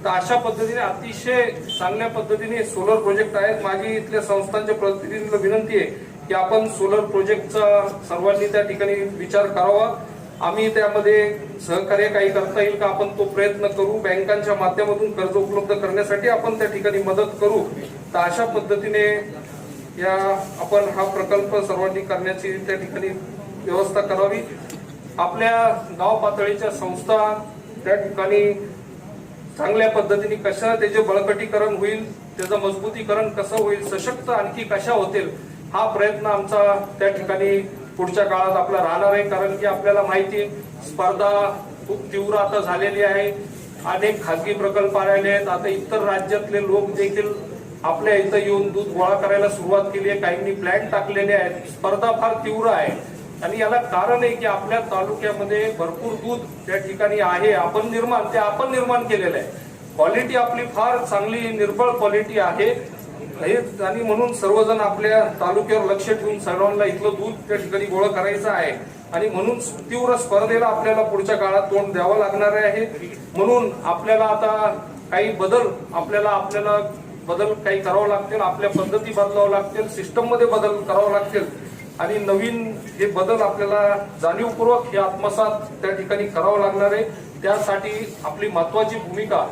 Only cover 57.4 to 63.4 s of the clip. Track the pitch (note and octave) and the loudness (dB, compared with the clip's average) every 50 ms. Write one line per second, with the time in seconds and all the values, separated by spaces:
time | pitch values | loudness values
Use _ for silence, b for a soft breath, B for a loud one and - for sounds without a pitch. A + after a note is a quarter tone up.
57.4 | G3+ G#3+ G#3 F#3 F3 E3+ - G#3+ G#3+ A#3 A3+ A3+ A#3 A#3+ B3 A3 G#3 - - A3+ | 4 4 4 4 2 2 0 -2 -2 -2 -2 -2 0 0 0 0 0 0 0 0
58.4 | G#3+ G#3 G3+ - B3+ C4 C4 B3+ B3 B3 B3 A#3+ A#3 A#3 A3 G3 F#3 F3 - C3+ | 2 2 0 0 -2 -2 0 -2 0 2 2 0 2 0 0 0 0 0 -2 -2
59.4 | - - B B B B B B B - - - - - - A#3 B3+ B3 B3+ B3 | -6 -6 B B B B B B B -16 2 2 4 4 4 2 0 2 2 2
60.4 | A#3+ A#3+ A#3+ A#3+ A#3+ A#3 G3+ G3+ A3 A#3+ B3 A#3+ A#3+ - G#3+ G3+ G3+ G#3+ A3 A#3 | 2 2 0 -2 -4 -4 0 0 2 2 2 0 0 0 0 0 0 0 -4 -4
61.4 | A#3 A3+ A3 G#3+ G#3 G3 G3+ G#3 B3 B3 A#3+ - G#3+ G#3 G3+ G#3 G#3+ G#3 - G#3 | -4 -4 -2 0 0 0 2 2 2 2 4 2 2 2 2 2 0 0 0 2
62.4 | F#3+ F3 E3+ - G3+ A3+ A#3+ - - - - - - - - - - - - - | 2 2 2 2 2 2 2 0 -4 -10 -14 -14 -14 -14 -14 -14 -14 -14 -10 -6